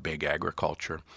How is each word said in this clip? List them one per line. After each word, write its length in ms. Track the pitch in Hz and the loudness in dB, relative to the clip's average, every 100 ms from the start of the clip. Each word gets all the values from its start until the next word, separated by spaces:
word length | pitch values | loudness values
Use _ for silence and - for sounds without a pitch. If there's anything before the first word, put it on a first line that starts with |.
big 220 | 82 78 | -2 0
agriculture. 760 | 73 73 - - 110 78 - 82 - | 2 2 0 2 0 0 -4 -6 -6